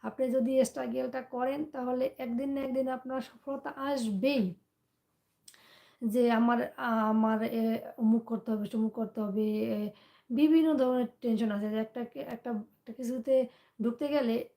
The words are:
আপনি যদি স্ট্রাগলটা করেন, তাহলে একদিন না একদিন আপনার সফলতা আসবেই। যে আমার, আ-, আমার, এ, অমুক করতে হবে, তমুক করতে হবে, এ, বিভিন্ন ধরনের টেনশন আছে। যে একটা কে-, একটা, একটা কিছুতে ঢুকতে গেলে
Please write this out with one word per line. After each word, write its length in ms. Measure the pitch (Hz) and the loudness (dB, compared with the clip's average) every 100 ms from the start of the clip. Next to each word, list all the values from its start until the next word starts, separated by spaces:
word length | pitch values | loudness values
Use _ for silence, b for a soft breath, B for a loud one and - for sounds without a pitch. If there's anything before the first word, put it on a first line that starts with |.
আপনি 300 | 220 - 254 | -10 -2 0
যদি 340 | 262 233 262 254 | 2 2 4 2
স্ট্রাগলটা 560 | - 247 240 254 254 | 0 -6 -4 -4 -6
করেন, 440 | 254 247 254 277 302 | -8 -4 -2 -2 -6
তাহলে 440 | 269 247 254 262 - | -6 -4 -2 -2 -4
একদিন 320 | 254 233 277 | -6 -4 -2
না 120 | 277 | -4
একদিন 260 | 269 254 262 | -2 -2 -2
আপনার 340 | 254 254 262 | -4 -6 -6
সফলতা 520 | - - - 277 - - | -8 -12 -10 -8 -8 -8
আসবেই। 800 | 277 277 226 196 254 285 190 170 _ _ _ _ _ _ _ _ - b b b b b | -4 -2 -2 0 2 2 0 -2 _ _ _ _ _ _ _ _ -20 b b b b b
যে 300 | 233 226 240 | -2 2 4
আমার, 320 | 226 233 233 | 4 4 2
আ-, 440 | 247 - 247 226 214 | 0 -4 -2 0 2
আমার, 340 | 220 220 220 | 4 4 2
এ, 360 | 226 226 226 226 - - | 0 0 0 -2 -6 0
অমুক 260 | 220 226 | 4 4
করতে 280 | 226 226 - | 2 -6 -2
হবে, 160 | 214 208 | -4 -2
তমুক 260 | 226 220 | -2 -2
করতে 280 | 214 220 - | -2 -6 -4
হবে, 420 | 208 196 214 214 | -4 0 0 0
এ, 260 | 220 214 208 b b b b | -2 -2 -4 b b b b
বিভিন্ন 440 | 240 302 320 320 | 2 6 6 6
ধরনের 320 | 294 254 254 240 - | 4 2 2 0 -4
টেনশন 300 | 240 220 226 | -2 0 0
আছে। 180 | 208 214 | 0 -2
যে 80 | 220 | -2
একটা 280 | 220 240 233 | -4 -6 -10
কে-, 140 | - | -10
একটা, 300 | 262 240 247 | -10 -10 -6
একটা 440 | 226 214 _ - | -6 -8 _ -18
কিছুতে 540 | 226 240 254 233 262 247 b b b | -8 -6 -4 2 2 2 b b b
ঢুকতে 240 | 226 240 294 | -2 -2 0
গেলে 420 | 285 240 233 - | 2 2 0 -4